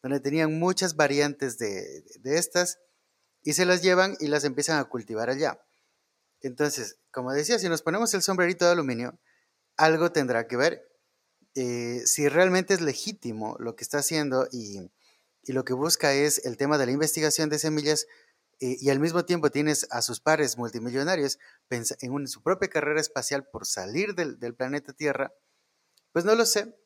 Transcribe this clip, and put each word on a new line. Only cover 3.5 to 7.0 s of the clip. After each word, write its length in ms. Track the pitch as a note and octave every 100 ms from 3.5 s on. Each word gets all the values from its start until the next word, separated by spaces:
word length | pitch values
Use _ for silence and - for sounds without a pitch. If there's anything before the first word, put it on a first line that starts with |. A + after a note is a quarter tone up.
se 120 | D#3 F3+
las 160 | F3+
llevan 340 | F#3 F3+ F#3+ G3
y 80 | D3+
las 160 | D3
empiezan 340 | C#3+ B2+ D3 D#3
a 60 |
cultivar 480 | C#3+ B2 G#2 A2 A#2+
allá. 280 | C3+ A#2 - _ _ _ _ _ _ _ _
Entonces, 580 | C3+ B2 D3 C#3 G#2+ -